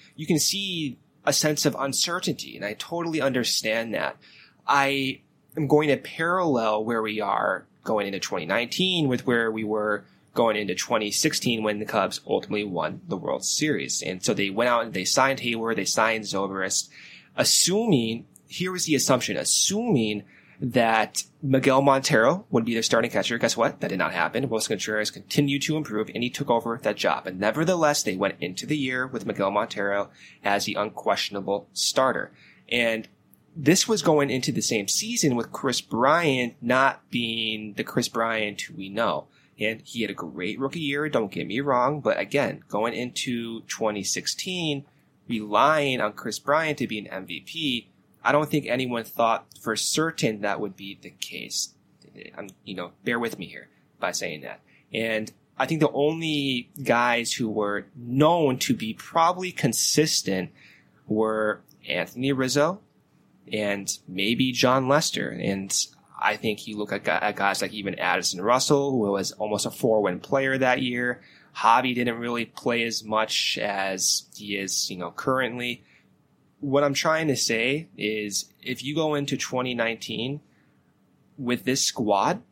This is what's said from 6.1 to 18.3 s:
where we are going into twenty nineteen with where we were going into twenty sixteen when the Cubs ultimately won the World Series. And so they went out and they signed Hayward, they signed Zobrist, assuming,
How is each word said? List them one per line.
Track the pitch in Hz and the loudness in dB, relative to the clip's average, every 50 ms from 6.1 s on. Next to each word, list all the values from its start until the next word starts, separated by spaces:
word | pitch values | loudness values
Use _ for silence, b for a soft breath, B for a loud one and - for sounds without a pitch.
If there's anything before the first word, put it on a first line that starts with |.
| - - 165 170 175 190 180 165 135 117 113 110 107 107 110 | -6 -4 -2 0 0 2 2 2 2 2 2 2 2 2 0
where | 113 120 113 110 | 0 0 -2 0
we | 107 107 107 | -2 -2 -2
are | 104 98 107 104 101 101 95 - - _ _ _ - | -2 0 0 2 2 0 0 -2 -4 _ _ _ -4
going | - 113 104 101 | -2 0 0 0
into | 98 98 92 | 0 -4 -4
twenty | - - 104 90 78 | -4 -4 -4 -4 -2
nineteen | 82 95 117 120 120 - - 185 185 185 175 156 135 | 0 0 0 0 -2 0 0 0 2 2 2 2 2
with | 123 117 - | 2 0 0
where | 131 120 117 117 113 | 2 2 2 2 0
we | 110 110 110 | 0 -2 -2
were | 107 107 107 107 107 104 101 - b b b b b - | -2 -2 0 0 0 -2 -2 -4 b b b b b 0
going | - 120 113 107 | 2 2 4 4
into | 104 104 98 - | 2 0 -2 -4
twenty | - - - 120 110 107 104 | -4 -2 0 0 0 0 0
sixteen | 104 - - 156 151 - - 123 117 110 107 | -2 0 0 0 0 0 0 0 0 2 0
when | 107 104 104 | 0 0 -2
the | 107 | -4
Cubs | 104 - 107 95 95 - - - | -2 0 2 2 2 -2 -4 -4
ultimately | - 101 98 - - 104 104 104 | 0 0 0 0 -2 -4 -4 -4
won | 104 90 82 80 80 - - - 85 | -2 -4 -2 -2 -4 -4 -6 -8 -6
the | - | -6
World | 92 - - 69 - - | -4 -2 -2 -4 -2 -2
Series. | - - - 147 156 135 90 69 64 - - - | -2 -2 0 0 0 0 0 -2 -4 -4 -4 -4
And | - 92 92 - | -4 -6 -4 0
so | - 107 | 0 0
they | 95 101 98 | 2 0 -2
went | 95 107 120 123 | 0 2 2 4
out | 120 117 117 | 4 2 0
and | 117 98 | -2 -4
they | 95 90 | -4 -2
signed | - - 139 131 135 135 131 | 0 2 4 4 4 2 0
Hayward, | 127 123 117 113 110 113 113 - | -2 -4 -4 -2 -2 -2 -2 -2
they | 190 | -2
signed | - - - 110 113 113 110 107 | 0 2 2 4 4 2 0 -4
Zobrist, | 95 - 98 98 95 95 95 95 95 - - - B B B B B B B B B B | -4 -2 -2 -2 -2 -2 -4 -4 -2 -2 -4 -4 B B B B B B B B B B
assuming, | - 131 - - - - 170 185 214 233 233 170 127 113 113 113 117 - _ | 0 2 4 4 4 4 4 2 2 4 4 4 4 4 2 -2 -4 -8 _